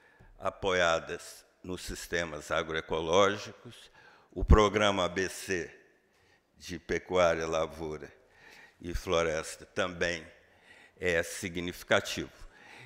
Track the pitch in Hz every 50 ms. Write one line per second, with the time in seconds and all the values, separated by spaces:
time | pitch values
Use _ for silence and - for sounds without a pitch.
0 | _ _ _ _ - - - - - 95 - - 104 98 92 90 87 85 82 82
1 | 78 - 87 85 - - - - - _ _ _ - 90 90 87 - - 87 -
2 | - - 87 85 85 82 76 76 76 - 80 82 82 80 80 80 - - 85 80
3 | 82 80 85 98 101 98 104 107 - 113 - - - 120 - - - - _ -
4 | - - - _ _ _ - - 95 - - 107 104 101 95 107 104 101 98 95
5 | 90 87 87 95 95 87 - - - - 95 87 76 69 - - _ _ _ _
6 | _ _ _ _ _ _ _ _ _ _ _ _ - - 90 80 - - 87 82
7 | - - 90 90 87 85 82 80 80 80 82 80 82 82 78 78 82 78 76 73
8 | 71 71 - _ _ _ _ _ - - - - - - _ _ - 87 82 -
9 | - 95 87 82 85 82 76 78 78 - - - - - _ - 98 90 90 85
10 | 90 87 87 82 80 80 - - _ _ _ _ _ - - - - - _ -
11 | - 90 85 82 82 - - - - 92 85 87 85 90 - - - - 110 101
12 | - - - - 73 67 - - - - - - - - - - -